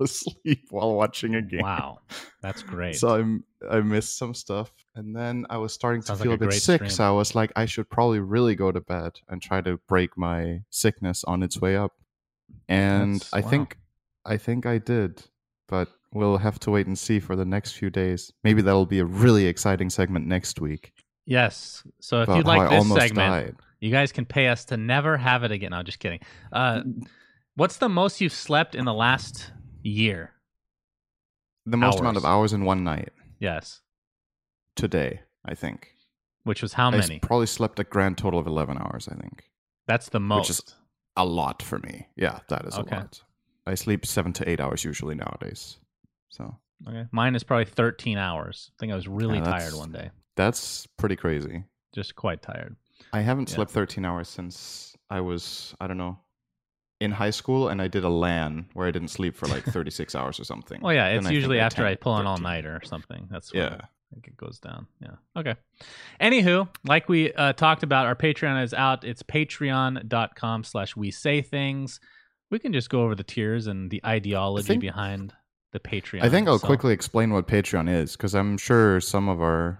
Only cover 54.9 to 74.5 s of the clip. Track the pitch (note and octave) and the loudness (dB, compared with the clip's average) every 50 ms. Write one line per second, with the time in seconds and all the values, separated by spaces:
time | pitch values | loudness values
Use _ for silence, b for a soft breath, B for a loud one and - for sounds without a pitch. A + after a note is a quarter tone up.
54.9 | - _ _ - G2+ F#2 F#2 F2+ F2 E2+ - - - - - - - - F#2+ F#2 | -20 _ _ -8 -6 -4 -4 -4 -4 -6 -6 -10 -12 -12 -14 -16 -14 -12 -10 -8
55.9 | F#2 F#2 F2+ F2+ F#2 F#2+ _ _ _ _ _ _ _ _ _ _ _ _ _ _ | -6 -6 -6 -6 -8 -10 _ _ _ _ _ _ _ _ _ _ _ _ _ _
56.9 | _ - G#2+ G#2 G2+ G#2 G2+ G#2 G#2+ - - - C3 C3 C3 G2 G2 G2 F#2 F#2 | _ -4 -4 -4 -2 0 -2 -2 -2 -4 -2 0 0 0 2 0 0 -2 -2 -2
57.9 | F#2+ G2 F2+ F2 F2 E2 E2+ F2 E2+ E2 D#2+ D2+ D#2 D#2+ F2 - - F#2 F#2 F2+ | -2 0 0 2 2 2 2 2 0 0 -2 -2 -4 -8 -10 -12 -8 -4 -4 -2
58.9 | E2+ F2+ E2+ D#2+ - - F#2 E2+ - - D#2+ C#2+ C#2 C2+ - B2+ - F2+ D#2 D#2+ | -2 -4 -6 -8 -6 -4 -4 -4 -4 -6 -6 -6 -4 -4 -4 -4 -4 -4 -4 -6
59.9 | - - D#2 - - C2 C2 C2+ - - - - - - - - - - - F3+ | -6 -10 -10 -8 -6 -6 -6 -6 -8 -10 -12 -12 -14 -14 -14 -16 -14 -8 -2 0
60.9 | D#3+ C3+ G2+ F#2 A2 G#2 F#2+ F2+ D3+ C#3+ C3+ C3 C3 A2+ A2+ A#2 - - A2+ G2+ | 2 4 4 2 2 0 0 0 0 0 2 2 2 2 2 2 0 0 -2 -2
61.9 | F#2+ - - B2+ A2 G#2 G2+ G2 F#2+ F2+ F2 F2 E2+ E2 D#2 D#2 D#2+ E2 - - | -2 -2 -2 -2 -2 0 0 -2 -4 -4 -4 -6 -6 -6 -6 -8 -10 -12 -12 -12
62.9 | E2 D#2+ - - E2 E2 - - F#2+ E2+ - - - F#2 E2+ A#1 - - - - | -14 -14 -12 -14 -16 -16 -14 -12 -14 -14 -12 -6 -4 -2 -2 -2 -4 -8 -16 -20
63.9 | _ _ _ _ - A2 - - - - G1+ G1+ - - - - G1+ G1+ - - | _ _ _ _ -20 -20 -20 -20 -20 -16 -16 -16 -16 -16 -16 -16 -16 -16 -16 -20
64.9 | _ - - - - - _ _ - F3 D#3 C3 A#2 - _ _ B B B B | _ -20 -20 -18 -20 -20 _ _ -10 -8 -6 -6 -6 -8 _ _ B B B B
65.9 | B B B B B B - A3+ B3+ B3 F#3 F3+ F3 F#3 G3 F3+ - - - C3+ | B B B B B B 2 4 4 6 6 6 4 4 2 -2 -6 -8 0 2
66.9 | D3 E3 - - F3+ D#3+ D#3+ - - - C#3+ C#3 - - D#3+ D#3 D#3+ - - C#3+ | 2 4 4 4 2 4 4 2 2 2 0 0 2 4 4 4 4 2 0 2
67.9 | C#3+ C3+ C3 A#2+ B2 - - D#3 D3 - E3 C#3+ C3+ C3 B2+ A2+ - - C3+ C3+ | 2 2 2 2 0 0 0 0 0 0 -2 -2 0 0 -2 -2 -2 0 2 2
68.9 | C3+ B2+ - A#2+ A#2 - - - - D#3 D#3 - - - D3 C3+ C3+ C3 C3 C3 | 2 0 -4 -10 -12 -12 -12 -4 -2 -2 -2 -2 -4 -4 -2 0 0 0 0 0
69.9 | C3 B2+ - A2 A#2+ A#2 A#2 - - - - A2+ A2+ A2+ A2 - - G#2+ G2 - | -2 -4 -6 -2 0 0 0 -2 -4 -6 -6 -4 -4 -4 -6 -6 -6 -6 -6 -6
70.9 | - G#2+ G#2 G2 - - - D3+ D3 D3 C3+ - - C#3 C#3 C#3 C3+ C#3 C3+ C3 | -6 -6 -6 -6 -6 -4 -2 0 0 0 0 -2 -4 -4 -4 -4 -4 -6 -8 -10
71.9 | - - b b b b b b b b _ - G#3 A#3 - C4+ F3 B2+ A#2 - | -12 -16 b b b b b b b b _ -6 -6 -6 -4 -2 -2 -2 -2 0
72.9 | - B2 A#2 A2+ G#2+ G2 G#2 - - A#2+ G#2+ G#2+ A2+ A#2 G#2+ G#2+ G2 F#2+ F#2 F2+ | 0 2 2 2 0 -2 -6 -8 -4 -4 -2 -2 -2 -2 -4 -4 -6 -6 -6 -8
73.9 | G2+ F#2+ - A2 A2+ G#2+ G2 G2+ G2+ F#2+ G2 G2 | -8 -6 -2 0 0 0 0 0 -2 -2 -2 -2